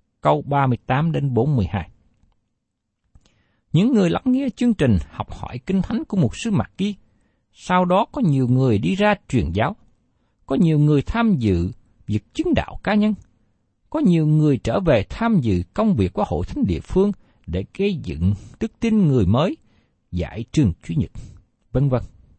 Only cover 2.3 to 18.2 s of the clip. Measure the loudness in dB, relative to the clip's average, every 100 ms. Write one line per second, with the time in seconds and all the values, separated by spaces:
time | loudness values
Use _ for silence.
2.3 | _ _ _ _ _ _ _ _ _ _
3.3 | _ _ _ _ 0 2 2 2 0 0
4.3 | 0 -2 -2 -2 2 2 2 -2 -10 -12
5.3 | -12 -12 -10 -4 -2 -2 -4 -4 0 0
6.3 | -2 -2 -2 -2 -4 -6 -6 _ _ _
7.3 | _ _ _ -2 0 2 0 0 -2 0
8.3 | 2 2 2 2 2 0 0 0 0 -2
9.3 | -2 0 -2 -2 -4 _ _ _ _ _
10.3 | _ -6 0 2 4 4 2 0 0 0
11.3 | 2 2 0 -2 -6 _ _ -6 -6 -4
12.3 | -6 -2 -2 -2 -6 -2 0 0 -2 -10
13.3 | _ _ _ _ _ _ 0 2 2 4
14.3 | 4 2 0 -2 -2 2 2 0 -4 0
15.3 | 2 2 0 -2 -2 0 2 0 -2 -4
16.3 | -4 -6 -2 -2 -2 -2 0 0 -2 _
17.3 | _ -8 -6 -6 -4 -4 -4 -8 -2